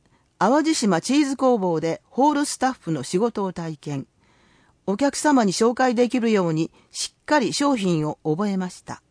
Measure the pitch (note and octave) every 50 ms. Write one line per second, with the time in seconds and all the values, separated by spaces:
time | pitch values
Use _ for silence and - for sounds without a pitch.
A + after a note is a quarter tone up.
0 | _ _ _ _ _ _ _ _ F3 G#3 C4 D4+ D4 D#4+ D#4+ - B3+ G#3 F3 E3
1 | - - C4 D4 D4+ C4+ C#4 - C4+ B3+ B3 A3 F#3+ F3+ E3 D#3 D#3+ E3 - -
2 | - _ - - C4+ D4+ D4 C#4+ D4 - - - B3 C4 B3+ - - E3+ D#3+ C#3
3 | B2 - - F3+ A3+ A#3 - G#3+ G3 F#3 E3+ - E3+ E3 D#3+ - - D3+ C#3+ C#3
4 | - - _ _ _ _ _ _ _ _ _ _ _ _ _ _ _ - F#3+ G3
5 | C#4 C#4+ - - - D4+ C#4+ B3+ A3 G3 E3 - A3 A#3 B3 - C4 B3+ A#3+ A3
6 | B3 A3+ - B3+ A3 A#3 G#3+ G3+ F3+ E3+ D#3 D#3 E3 - - _ _ _ - -
7 | - - - _ _ - D4+ D4+ A#3 D3+ D#3 - C#4+ C#4+ C4+ A#3 G3 F#3 E3+ D#3
8 | D3+ D3+ - - - D#3 D#3 E3 G#3 G#3 G3 F#3+ F#3 F#3 - - - - B2 -
9 | _ _